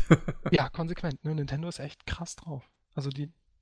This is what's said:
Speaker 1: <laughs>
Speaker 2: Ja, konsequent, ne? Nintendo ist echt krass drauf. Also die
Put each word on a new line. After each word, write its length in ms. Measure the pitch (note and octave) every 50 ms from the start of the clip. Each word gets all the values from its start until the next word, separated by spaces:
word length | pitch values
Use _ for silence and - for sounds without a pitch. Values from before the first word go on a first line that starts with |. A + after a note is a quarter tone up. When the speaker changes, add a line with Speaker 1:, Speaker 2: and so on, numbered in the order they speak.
| - -
Speaker 1:
<laughs> 420 | D#3+ - - - - - - C#3+
Speaker 2:
Ja, 180 | - - - -
konsequent, 540 | - - E3 - - - - E3 C3+ - -
ne? 120 | D#3 D#3
Nintendo 320 | D#3 C#3+ B2 C3+ C#3+ E3
ist 120 | F3 D#3+ -
echt 260 | C3+ B2+ - - _
krass 300 | - - - E3+ - -
drauf. 340 | - - E3 D3 B2+ - _ _ _ _ _ _
Also 140 | - C3+ C#3
die 220 | C3+ C#3+ D3 D#3 - _ _ _ _ _